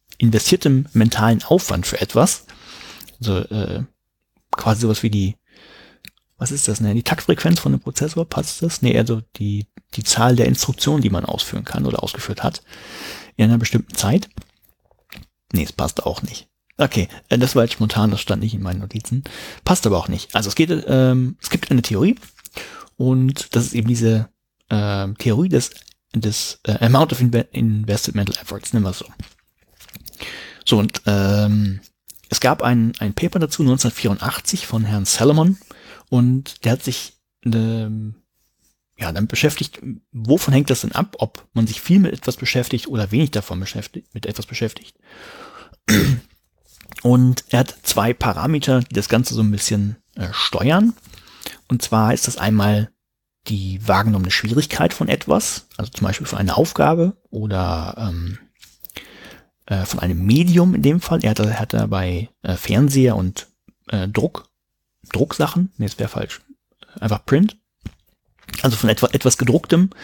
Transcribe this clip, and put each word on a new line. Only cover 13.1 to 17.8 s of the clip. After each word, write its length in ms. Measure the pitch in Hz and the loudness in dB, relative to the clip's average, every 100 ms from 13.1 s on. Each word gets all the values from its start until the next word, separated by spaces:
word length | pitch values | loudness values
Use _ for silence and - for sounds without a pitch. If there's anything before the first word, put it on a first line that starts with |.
| - - - | -16 -14 2
in 80 | |
einer 120 | 110 117 | 4 4
bestimmten 380 | 117 - - | 2 0 -2
Zeit. 340 | - 98 160 - - - _ _ _ _ _ _ - - _ _ | -4 0 0 -2 -12 -20 _ _ _ _ _ _ -20 -20 _ _
Nee, 100 | 90 | -2
es 100 | 76 | -2
passt 320 | - 67 - | -2 -4 -2
auch 180 | 67 - | -4 -6
nicht. 260 | - - - _ _ - | -8 -12 -18 _ _ -2
Okay, 320 | 147 113 92 - _ | 0 0 -4 -6 _
äh, 100 | 127 | 2
das 160 | 127 | 2
war 80 | 127 | 2
jetzt 120 | 117 | 2
spontan, 360 | - | 0